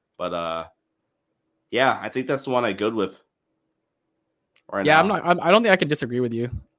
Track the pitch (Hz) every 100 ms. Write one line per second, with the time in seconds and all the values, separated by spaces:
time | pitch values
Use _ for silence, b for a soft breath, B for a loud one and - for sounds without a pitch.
0 | _ - 87 85 82 82 80 _ _ _
1 | _ _ _ _ _ _ _ 117 131 107
2 | 110 131 131 135 135 123 117 95 107 113
3 | 92 - _ _ _ _ _ _ _ _
4 | _ _ _ _ _ _ - 98 147 156
5 | 190 185 170 175 165 214 226 190 143 147
6 | 120 123 120 113 120 110 -